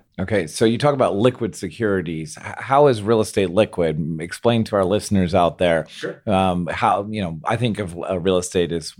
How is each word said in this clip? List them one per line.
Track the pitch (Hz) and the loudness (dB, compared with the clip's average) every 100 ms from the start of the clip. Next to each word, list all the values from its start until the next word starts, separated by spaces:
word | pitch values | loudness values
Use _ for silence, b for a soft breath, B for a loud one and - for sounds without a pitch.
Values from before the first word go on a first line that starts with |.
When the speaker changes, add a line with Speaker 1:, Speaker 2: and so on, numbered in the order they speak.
| _ - | _ -10
Speaker 1:
Okay, | 92 107 78 | -2 -2 -2
so | - 110 | 2 2
you | 117 | 4
talk | 147 139 | 2 2
about | 104 98 | 2 2
liquid | 120 123 110 - | 2 0 -4 -6
securities. | 95 - 110 98 85 80 78 - | -10 -2 0 0 -2 -6 -8 -12
H-, | 98 - | -14 -12
how | 110 135 147 | 0 4 4
is | 113 | 4
real | 101 117 | 2 2
estate | 104 - 92 | 2 0 2
liquid? | 92 101 - 85 78 | 2 0 2 0 0
M-, | 78 80 | -4 -6
explain | 87 - 117 117 110 | -8 -2 0 2 2
to | 104 | 0
our | |
listeners | 92 101 - 101 90 92 | 2 0 0 0 2 2
out | 85 - | 2 2
there, | 87 82 76 | 2 2 -2
Speaker 2:
Sure. | - - - - | -8 -10 -8 -2
Speaker 1:
um, | 95 95 90 82 | 0 2 0 -4
how, | - 113 98 101 | -2 0 0 -2
you | 107 | -6
know, | 90 82 - | -6 -6 -4
I | 107 | -2
think | 120 95 | -2 -4
of, | 95 85 | -6 -8
uh, | 82 92 | -6 -2
real | 90 92 | 2 0
estate | 90 92 82 | 0 -2 -2
as | 85 78 - | -2 -8 -10